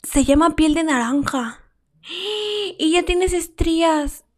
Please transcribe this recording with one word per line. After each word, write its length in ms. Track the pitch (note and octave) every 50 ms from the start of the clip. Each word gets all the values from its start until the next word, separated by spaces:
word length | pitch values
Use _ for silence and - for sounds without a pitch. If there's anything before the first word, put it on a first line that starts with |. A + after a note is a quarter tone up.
| -
"se 200 | - - C#4+ C4
llama 320 | C4 C#4 D4 E4 E4+ -
piel 180 | - D#4 D#4 D4+
de 100 | E4 E4
naranja. 800 | D#4+ C#4+ B3 A#3 A#3 C4 C#4+ C#4 - - C4+ A#3+ A3+ - - - _ _ _ _ _ _ _ _
<gasps> 420 | - E4 F4+ F#4+ G#4 G#4+ G#4+ G#4+ G#4 G#4 G#4 G4+ F#4+ -
Y 140 | - - D#4
ya 120 | E4 F4 F4
tienes 300 | F4+ F4+ F4 F#4 F#4 F4+
estrías". 920 | F4 E4 - _ - D#4+ E4 E4 E4 E4 E4 D#4 D4+ D4 C#4+ - - _ _ _